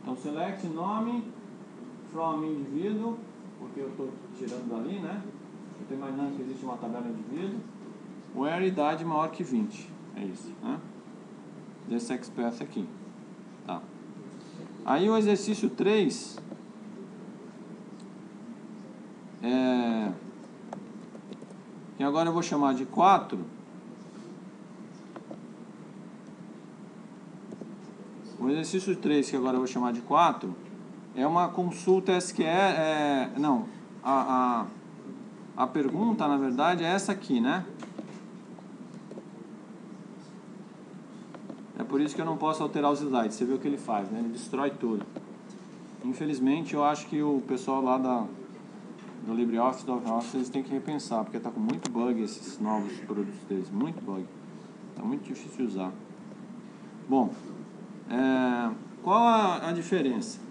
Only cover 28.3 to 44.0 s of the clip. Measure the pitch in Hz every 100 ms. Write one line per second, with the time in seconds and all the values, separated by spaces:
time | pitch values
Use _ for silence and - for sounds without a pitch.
28.3 | - 127 156 160 190 196 180 151 147 131
29.3 | 139 127 127 127 123 123 117 - 143 170
30.3 | 117 95 87 - - - - - 127 139
31.3 | 170 175 - 180 - - 190 185 180 180
32.3 | - 160 175 196 160 156 156 147 139 107
33.3 | 110 147 127 104 - - - 127 135 123
34.3 | 127 123 117 98 - - - - - -
35.3 | - - - 127 156 135 165 226 208 151
36.3 | 143 135 123 156 175 165 190 190 196 -
37.3 | 127 120 175 175 - - - - - -
38.3 | - - - - - - - - - -
39.3 | - - - - - - - - - -
40.3 | - - - - - - - - - -
41.3 | - - - - - 117 139 147 143 165
42.3 | 151 156 156 151 151 147 143 147 127 110
43.3 | - 123 131 110 95 - 107